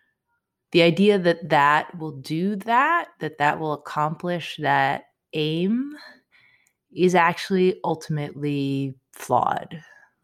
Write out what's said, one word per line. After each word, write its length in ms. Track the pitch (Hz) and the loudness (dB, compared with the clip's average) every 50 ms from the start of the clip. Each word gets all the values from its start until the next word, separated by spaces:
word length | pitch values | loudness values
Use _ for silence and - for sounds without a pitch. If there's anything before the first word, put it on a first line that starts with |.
| _ _ _ _ _ _ _ _ _ _ _ _ _ _ | _ _ _ _ _ _ _ _ _ _ _ _ _ _
the 100 | - 175 | 4 4
idea 380 | 165 170 165 165 196 208 202 196 | 6 6 6 4 4 4 4 4
that 300 | 175 175 170 170 190 151 | 4 2 0 0 0 0
that 480 | 160 147 143 143 147 151 - - - 175 | 2 4 6 6 4 2 0 -2 -8 -12
will 140 | 156 156 143 | -10 -10 -12
do 420 | 135 131 - 151 160 180 196 214 | -12 -10 -8 -6 -4 -4 -4 -4
that, 540 | 196 196 220 233 247 277 311 339 349 320 - _ - | -6 -4 -2 0 2 2 2 0 -2 -4 -6 _ -10
that 180 | - 151 156 - | -10 -8 -4 0
that 220 | 143 147 - - | 0 0 0 0
will 140 | 160 156 151 | -4 -4 -6
accomplish 840 | 143 - - - 151 151 156 160 - - 180 175 170 - - - - | -6 -8 -8 -4 -2 -2 -2 -4 -6 -6 -6 -6 -6 -8 -10 -10 -4
that 420 | 151 139 139 139 135 135 143 139 - _ _ _ _ _ - | -2 0 2 2 2 0 -2 -4 -8 _ _ _ _ _ -6
aim 600 | 156 151 156 156 165 180 196 226 240 269 285 302 285 - - - _ _ _ _ _ _ _ _ _ _ _ _ _ _ _ - | -4 -4 -2 -2 -2 -2 -2 -2 -2 -4 -8 -12 -16 -20 -20 -20 _ _ _ _ _ _ _ _ _ _ _ _ _ _ _ -2
is 180 | 151 180 180 175 | 0 2 4 4
actually 640 | 180 165 170 170 - - - 196 185 185 185 - - - | 4 4 2 2 -2 -4 -2 0 2 2 2 0 0 -2
ultimately 1120 | 170 160 156 - - 156 147 147 147 - 139 143 147 147 143 139 139 139 135 139 135 131 - _ _ | -4 -4 -4 -6 -6 -6 -4 -6 -6 -8 -6 -4 -4 -2 -2 -2 -2 -2 -2 -4 -6 -8 -12 _ _
flawed. 720 | - - - - 127 120 - - - - - - - 156 - - - - _ _ _ _ | -20 -14 -4 0 0 2 2 0 -2 -4 -6 -10 -14 -18 -18 -20 -20 -20 _ _ _ _